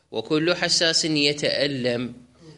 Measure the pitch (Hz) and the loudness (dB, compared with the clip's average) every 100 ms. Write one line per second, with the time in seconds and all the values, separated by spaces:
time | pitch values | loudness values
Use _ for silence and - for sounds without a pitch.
0 | _ 110 113 156 165 175 175 - 165 165 | _ -8 0 0 2 0 0 2 2 2
1 | 165 151 143 147 143 - 143 135 123 120 | 0 2 2 2 -2 0 -2 0 -2 -2
2 | 120 120 - _ - | -4 -10 -20 _ -20